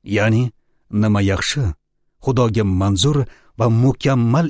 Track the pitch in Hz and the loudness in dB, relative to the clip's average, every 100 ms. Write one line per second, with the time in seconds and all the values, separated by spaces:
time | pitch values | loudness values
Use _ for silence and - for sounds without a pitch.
0 | - 101 107 110 123 _ _ _ _ 104 | -4 -2 2 0 -2 _ _ _ _ -2
1 | 107 104 98 95 - 147 113 - _ _ | 0 2 0 -2 -4 -4 -4 -6 _ _
2 | _ _ - 127 117 107 101 92 98 98 | _ _ -4 0 0 0 0 0 0 0
3 | 135 147 127 - _ - 117 113 127 - | 0 0 -4 -10 _ -2 0 2 2 0
4 | 139 131 117 135 | -2 0 2 0